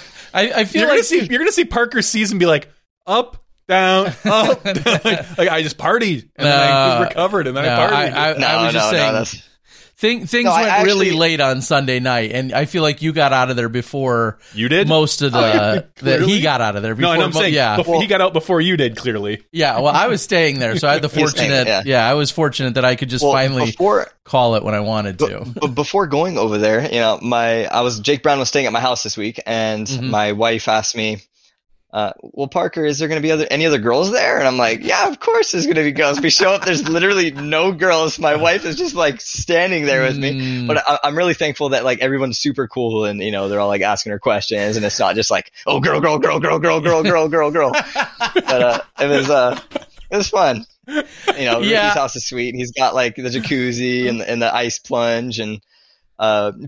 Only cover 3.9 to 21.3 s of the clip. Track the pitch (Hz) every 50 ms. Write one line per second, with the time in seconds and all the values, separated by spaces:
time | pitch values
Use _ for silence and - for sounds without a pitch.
3.9 | 190 190 196 180 - - - 214 208 220 220 - - - - 202 190 - - 240
4.9 | 208 151 - 226 190 156 - - 170 - 175 180 160 160 156 151 - - - 165
5.9 | 214 240 233 202 160 117 - _ _ - 135 147 143 139 139 139 135 135 135 135
6.9 | 123 117 117 - - 165 175 190 202 185 147 131 127 139 143 127 120 117 160 -
7.9 | 147 143 147 139 - 147 151 156 151 143 135 - - 113 113 117 117 117 107 107
8.9 | 107 - - 110 110 110 113 - - - - _ _ _ _ _ - - - _
9.9 | _ - - 220 240 233 190 - 240 240 240 233 170 170 226 208 185 208 196 196
10.9 | 208 196 202 185 160 160 170 165 160 147 139 135 131 127 123 - 156 139 135 131
11.9 | 127 123 127 131 123 117 113 107 113 127 131 131 104 135 151 147 - 170 156 151
12.9 | 147 - 151 160 147 160 143 139 135 127 127 127 127 123 117 113 117 123 117 -
13.9 | - 139 135 127 120 117 113 110 - - - - - 107 113 123 156 185 202 147
14.9 | 160 156 156 147 - - 143 135 123 123 117 110 107 107 104 107 107 95 - -
15.9 | _ - 135 135 135 131 180 190 208 202 156 151 135 123 113 107 101 101 104 113
16.9 | 110 113 165 175 165 170 185 - 165 160 - 180 151 143 127 110 104 107 165 165
17.9 | 170 165 214 202 202 190 185 190 165 160 - - 180 165 165 185 185 156 135 117
18.9 | 110 - - 123 110 104 101 104 107 104 - _ - 165 156 135 113 117 135 147
19.9 | 143 156 208 254 226 170 - - 196 170 160 151 139 131 123 113 - 160 151 143
20.9 | 147 135 143 139 - 165 147 151